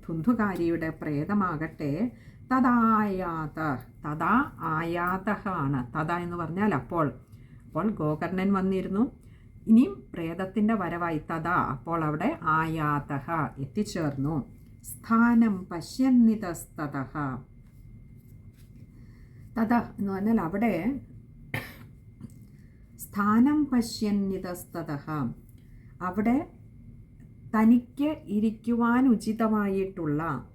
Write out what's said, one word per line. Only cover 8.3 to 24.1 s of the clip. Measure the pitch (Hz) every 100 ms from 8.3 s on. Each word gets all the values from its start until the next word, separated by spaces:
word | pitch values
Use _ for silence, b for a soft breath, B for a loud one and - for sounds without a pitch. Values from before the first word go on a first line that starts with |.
| 185 190 196
വന്നിരുന്നു. | 185 190 180 190 262 - b b b b -
ഇനിയും | 220 330 392 -
പ്രേതത്തിൻ്റെ | - 165 165 190 220 208 226
വരവായി. | 175 170 170 156 -
തദാ, | 165 160 175 -
അപ്പോൾ | 135 - 165 156
അവിടെ | 151 196 339 165 156
ആയാതഃ | 160 160 151 147 143 139 120 165 135 -
എത്തിച്ചേർന്നു. | 139 - 208 175 151 131 139 160 - - - - -
സ്ഥാനം | - - 226 233 240 226 190 185
പശ്യന്നിതസ്തതഃ. | 170 - - 262 247 226 214 180 160 - - 147 143 127 156 143 127 - - - - - - - - - - - - - - - B B B B B B -
തദ | 226 240 - -
എന്ന് | 196
പറഞ്ഞാൽ | 190 208 226 165
അവിടെ, | 202 233 175 196 277 - - - - - - - - - - - - - - - B B B B - -
സ്ഥാനം | 202 202 220 269 294 269
പശ്യന്നിതസ്തതഃ, | 247 226 - 208